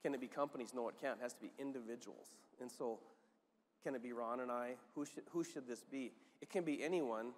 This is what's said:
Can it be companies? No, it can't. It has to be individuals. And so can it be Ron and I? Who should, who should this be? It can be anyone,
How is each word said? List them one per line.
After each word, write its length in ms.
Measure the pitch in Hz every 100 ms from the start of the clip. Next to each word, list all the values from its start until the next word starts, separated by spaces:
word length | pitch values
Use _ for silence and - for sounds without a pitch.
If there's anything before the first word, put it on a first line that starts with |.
Can 100 | 147
it 60 | 139
be 80 | 123
companies? 460 | - 143 143 113
No, 160 | 127 113
it 60 | -
can't. 200 | 139 110
It 40 |
has 100 | 123
to 80 | -
be 100 | 104 -
individuals. 680 | 139 131 113 117 104 71 - - - -
And 100 | 127
so 300 | - 127 110 - - - _ _ _ _ _
can 120 | 151 131
it 80 |
be 100 | 123
Ron 260 | 117 117 123
and 120 | 127
I? 220 | 123 120 123 - 156
Who 100 | 147
should, 180 | - -
who 120 | 170
should 240 | 165 147 123
this 160 | 113
be? 280 | - 135 123 - - -
It 100 | 143
can 140 | 196
be 200 | 160 143
anyone, 500 | 147 180 135 110 120